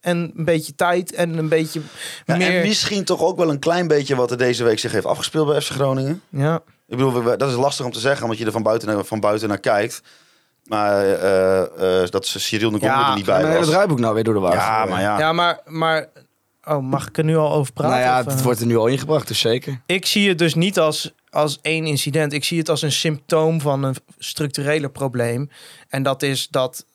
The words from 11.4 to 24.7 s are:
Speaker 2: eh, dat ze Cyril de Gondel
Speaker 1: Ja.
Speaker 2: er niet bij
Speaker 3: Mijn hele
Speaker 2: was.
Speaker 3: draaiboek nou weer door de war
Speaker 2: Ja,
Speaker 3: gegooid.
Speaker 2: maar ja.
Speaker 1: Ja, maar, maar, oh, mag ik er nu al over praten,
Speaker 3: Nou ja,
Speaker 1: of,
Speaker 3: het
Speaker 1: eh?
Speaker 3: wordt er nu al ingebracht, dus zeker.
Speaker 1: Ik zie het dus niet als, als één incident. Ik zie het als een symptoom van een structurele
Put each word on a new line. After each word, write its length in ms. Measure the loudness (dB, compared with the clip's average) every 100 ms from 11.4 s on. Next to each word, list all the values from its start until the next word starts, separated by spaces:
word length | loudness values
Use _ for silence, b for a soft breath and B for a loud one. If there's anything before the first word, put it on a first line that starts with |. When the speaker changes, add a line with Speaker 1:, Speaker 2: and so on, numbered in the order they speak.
| 4 2 0 -2 0 2
Speaker 2:
eh, 60 | 2
dat 180 | -2 -4
ze 140 | -6
Cyril 300 | -4 0 0
de 80 | 0
Gondel 200 | 0 2
Speaker 1:
Ja. 100 | 2
Speaker 2:
er 40 | 0
niet 80 |
bij 100 | 2 2
Speaker 3:
Mijn 100 | 2
hele 120 | 2
Speaker 2:
was. 100 | 2
Speaker 3:
draaiboek 300 | 2 2 2
nou 160 | 0
weer 100 | 0
door 100 | 2
de 60 | 2
war 120 | 2
Speaker 2:
Ja, 180 | 2 2
Speaker 3:
gegooid. 180 | 0 0
Speaker 2:
maar 100 | 0
ja. 180 | 0 0
Speaker 1:
Ja, 140 | 0
maar, 280 | 2 0 -2
maar, 440 | -8 -2 0 0 -4 -18 _ _ _ _
oh, 140 | -4 -4
mag 260 | -2 -4 -4
ik 100 | -2
er 60 |
nu 120 | 2 2
al 160 | 2
over 200 | 2 -2
praten, 240 | -2 0 2
Speaker 3:
Nou 100 | 2
ja, 100 | 2
Speaker 1:
of, 40 | 0
Speaker 3:
het 80 | 0
Speaker 1:
eh? 20 |
Speaker 3:
wordt 160 | 0 0
er 60 | 2
nu 100 | 2
al 100 | 2
ingebracht, 420 | 0 0 -2 0
dus 100 | -2
zeker. 400 | 0 0 -2 -10 _
Speaker 1:
Ik 200 | -2 0
zie 220 | 2 2
het 100 | 2
dus 160 | 2
niet 240 | 2 0 2
als, 360 | 2 0 -8 _ _
als 280 | -2 -2 -2
één 240 | -4 -2 -2
incident. 460 | -2 -2 0 0
Ik 120 | -2
zie 140 | -2 -2
het 100 | 0
als 140 | 0
een 100 | 0
symptoom 680 | 0 -2 -4 _ 2 2 2
van 220 | 0 0
een 140 | -2 -4 _ -16
structurele 680 | -12 -6 -6 -4 -2